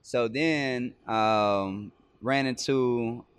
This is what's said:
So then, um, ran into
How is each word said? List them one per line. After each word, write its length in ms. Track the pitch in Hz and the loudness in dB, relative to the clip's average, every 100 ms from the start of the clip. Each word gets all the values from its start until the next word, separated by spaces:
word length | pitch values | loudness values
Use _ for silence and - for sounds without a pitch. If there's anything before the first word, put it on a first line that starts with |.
So 260 | - 123 117 | -4 -2 0
then, 640 | 127 160 151 135 123 123 - - | 0 0 2 0 -2 -4 -8 -4
um, 840 | 110 110 110 104 101 98 98 104 - _ _ | 0 2 4 4 2 0 -6 -10 -16 _ _
ran 240 | 113 135 135 | -2 0 0
into 760 | 123 - 135 127 120 117 120 - | -2 0 2 2 0 -2 -6 -10